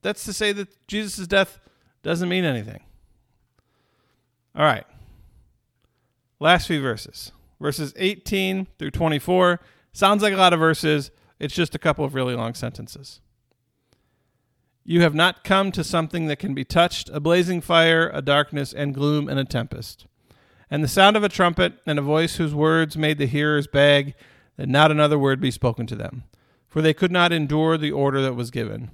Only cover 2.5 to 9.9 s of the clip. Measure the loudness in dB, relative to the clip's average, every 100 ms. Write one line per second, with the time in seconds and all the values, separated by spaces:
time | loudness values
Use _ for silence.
2.5 | -2 -6 -14 _ _ _ _ _ _ _
3.5 | _ _ _ _ _ _ _ _ _ _
4.5 | -2 0 0 -6 -20 -20 -20 -20 _ _
5.5 | _ _ _ _ _ _ _ _ _ 2
6.5 | 2 2 -4 -2 -6 -10 -18 -20 _ _
7.5 | _ -6 -6 -8 -4 -4 -4 -6 -4 -2
8.5 | -4 -8 _ -10 -4 -2 -2 0 2 2
9.5 | 0 _ _ _